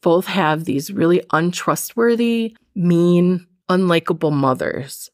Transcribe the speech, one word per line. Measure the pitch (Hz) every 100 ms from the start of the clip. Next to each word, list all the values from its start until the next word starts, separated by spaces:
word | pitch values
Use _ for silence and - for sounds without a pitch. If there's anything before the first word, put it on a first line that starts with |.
both | 175 175 180
have | 185 156 156 160
these | 139 -
really | 196 165 175 -
untrustworthy, | 156 175 - - 156 - 233 233 233 233 233 226 - _ 196
mean, | 175 170 175 175 180 180 - _ -
unlikable | 185 185 170 170 160 156
mothers. | 147 131 127 - - 139 - -